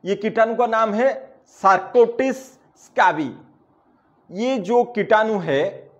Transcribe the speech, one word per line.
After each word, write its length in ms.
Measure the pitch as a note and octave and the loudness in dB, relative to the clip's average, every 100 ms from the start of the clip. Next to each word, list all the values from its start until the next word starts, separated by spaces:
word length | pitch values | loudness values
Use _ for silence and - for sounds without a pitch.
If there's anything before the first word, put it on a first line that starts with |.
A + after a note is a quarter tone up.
ये 120 | F3 G3 | -6 -4
कीटाणु 400 | G#3+ A3+ A3 A3+ | -4 0 0 0
का 100 | A#3+ | -2
नाम 280 | A3 A3 | 0 -2
है 380 | G#3 C4 - - _ _ _ | 0 -2 -2 -14 _ _ _
Sarcoides 720 | F#3+ F#3+ - B3 A3+ A#3 C4 - - _ _ _ _ | 2 2 2 2 2 2 -4 -4 -12 _ _ _ _
scabi। 440 | - G3 D#3 C3+ - _ _ _ _ _ _ _ _ _ | 2 2 2 -6 -10 _ _ _ _ _ _ _ _ _
ये 280 | F3 B3 C4 | -6 -2 -2
जो 260 | F3+ A#3+ | 0 0
कीटाणु 540 | A#3+ G#3+ G3 G#3+ A3 G#3 | 0 -4 2 2 2 -2
है 520 | D#3+ C#3 F#3 - - | -2 -2 -2 -6 -20